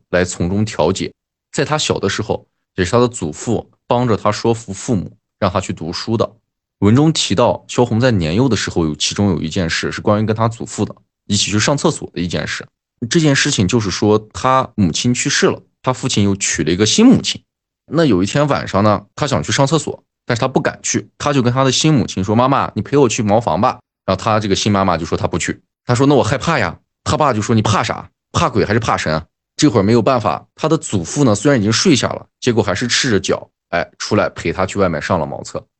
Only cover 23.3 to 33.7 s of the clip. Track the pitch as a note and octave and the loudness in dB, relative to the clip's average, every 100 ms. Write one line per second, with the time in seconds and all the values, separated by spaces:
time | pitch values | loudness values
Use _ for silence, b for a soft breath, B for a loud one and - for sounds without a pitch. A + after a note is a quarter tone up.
23.3 | G#2+ A2 D#2+ A#2+ - _ _ - F#2+ A#2 | 0 2 0 0 -2 _ _ -4 -2 0
24.3 | G#2+ G#2 G2 A2 G2 F#2+ E2 D#2+ E2+ - | 0 0 0 2 2 2 0 -2 -4 -2
25.3 | F2 - - _ _ - A#2+ C3+ C#3+ G#2+ | -4 -4 -8 _ _ -2 2 4 4 2
26.3 | C3+ - D#3 F2+ D#2+ _ _ - D3 D3 | 0 -2 -2 -2 -6 _ _ -4 0 2
27.3 | A2 G#2 A2+ G#2+ D#3+ A#2 - - _ _ | 0 0 2 2 0 -2 -6 -12 _ _
28.3 | - E3+ A2+ D#2+ A2 A#2 G2 D#2+ D#2 - | -2 0 0 0 0 0 -2 -2 -4 -6
29.3 | _ _ - D3+ A2+ G2 A#2+ A2 B2+ A2 | _ _ -2 2 2 4 4 4 2 0
30.3 | B1+ - - D#3 - - G2+ D#2+ - C3+ | -4 -6 -6 -2 -2 -2 -4 -4 0 2
31.3 | G#2 D3 C3+ G2+ A#2 G3+ B2+ F2 - - | 2 2 2 2 2 2 2 2 -4 -12
32.3 | _ - A2+ G2 F#2+ A#2+ - C#3 G2 F2+ | _ -2 0 0 -2 -2 -2 0 0 0
33.3 | - - _ _ | -4 -6 _ _